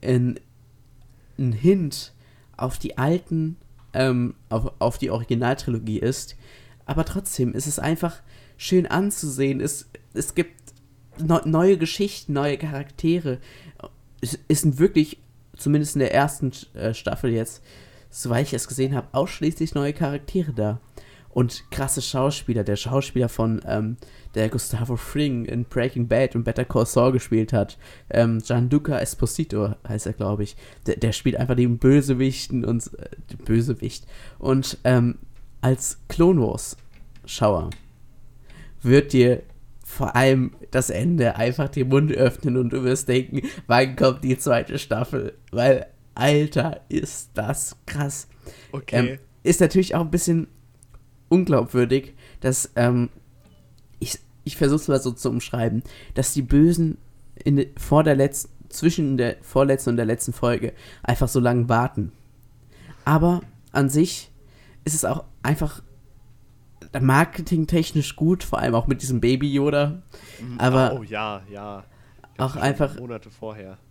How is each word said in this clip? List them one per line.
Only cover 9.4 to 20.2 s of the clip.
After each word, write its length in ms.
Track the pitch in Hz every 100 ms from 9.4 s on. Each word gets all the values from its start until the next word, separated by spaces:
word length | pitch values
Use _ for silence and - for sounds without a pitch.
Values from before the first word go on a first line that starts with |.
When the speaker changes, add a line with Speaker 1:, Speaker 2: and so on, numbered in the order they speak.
| 135 135
Speaker 1:
Es, 280 | 139 - - - _
es 200 | - -
gibt 380 | - 175 - - - _ _ _ -
neu-, 200 | 160 165
neue 340 | 156 160 185 190
Geschichten, 540 | 160 - 202 - -
neue 260 | 143 147 139
Charaktere. 800 | 156 139 143 - 160 175 156 127 - - - - - - - -
Es, 180 | 120 143 -
es 140 | 151
sind 160 | 160 131
wirklich, 420 | 180 - 151 - - - - -
zumindest 380 | - 147 147
in 60 | 147
der 120 | 131
ersten, 380 | - 143 - 135 - -
äh, 180 | - 113
Staffel 380 | 113 - 127 131
jetzt, 320 | 113 117 - - - - - -
soweit 360 | - 123 120 147
ich 80 |
es 140 | 120 -
gesehen 260 | 127 135
hab, 180 | 135 -
ausschließlich 600 | 135 175 - 156 160 160
neue 180 | 147 143
Charaktere 600 | 147 151 143